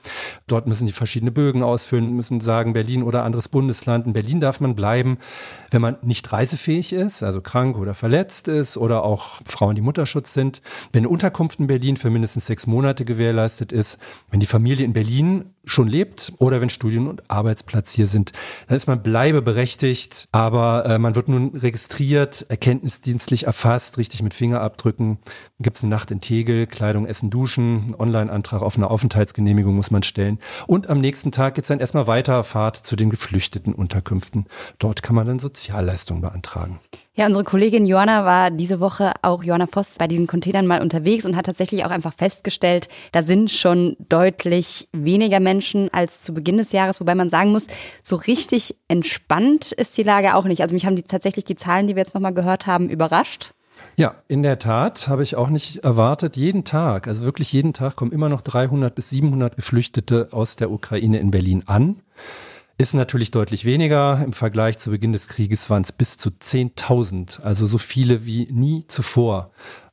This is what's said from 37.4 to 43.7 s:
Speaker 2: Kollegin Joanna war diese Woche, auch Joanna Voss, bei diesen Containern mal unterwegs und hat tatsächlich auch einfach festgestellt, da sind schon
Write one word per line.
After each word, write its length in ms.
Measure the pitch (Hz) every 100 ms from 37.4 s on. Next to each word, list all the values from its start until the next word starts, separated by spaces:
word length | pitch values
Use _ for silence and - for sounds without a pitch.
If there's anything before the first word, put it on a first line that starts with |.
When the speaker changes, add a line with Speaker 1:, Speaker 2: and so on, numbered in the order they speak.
| -
Speaker 2:
Kollegin 400 | 190 214 226 196
Joanna 400 | 190 208 214 185
war 260 | 180 180
diese 300 | 165 175 180
Woche, 320 | 185 - 190 -
auch 200 | 180 175
Joanna 260 | 170 170 175
Voss, 280 | 202 202 -
bei 80 | 170
diesen 220 | 170 170
Containern 400 | 175 175 196 180
mal 140 | 175
unterwegs 440 | 165 165 165 226 190
und 120 | 170
hat 80 | 185
tatsächlich 400 | - 185 190 170
auch 40 |
einfach 240 | 180 160
festgestellt, 760 | - 196 - 190 - 175 175 - - -
da 100 | 170
sind 280 | 160 190 220
schon 440 | - 180